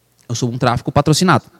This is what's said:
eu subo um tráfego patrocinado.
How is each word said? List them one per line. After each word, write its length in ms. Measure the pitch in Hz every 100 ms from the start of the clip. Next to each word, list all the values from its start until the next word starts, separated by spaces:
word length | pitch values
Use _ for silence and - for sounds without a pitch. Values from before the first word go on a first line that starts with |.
| _ _ -
eu 60 |
subo 180 | 117 123
um 40 | 120
tráfego 320 | 123 117 -
patrocinado. 540 | 143 156 151 185 135 -